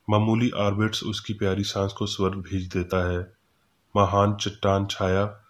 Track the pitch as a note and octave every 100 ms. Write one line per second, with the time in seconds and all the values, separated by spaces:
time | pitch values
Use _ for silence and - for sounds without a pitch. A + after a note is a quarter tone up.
0 | - G#2+ A2 A2+ B2 - G2+ G2+ G#2+ -
1 | - G#2+ - G#2+ G2 F#2+ G2+ G2+ G2 -
2 | G2+ - F#2 G2 F2+ F#2+ F2+ F#2+ F2+ F#2
3 | F2+ F2+ F#2 _ _ _ _ _ _ G#2
4 | F#2+ G2+ G2+ G#2 G2+ - G2+ G2 G2+ -
5 | F#2 F#2+ G#2 -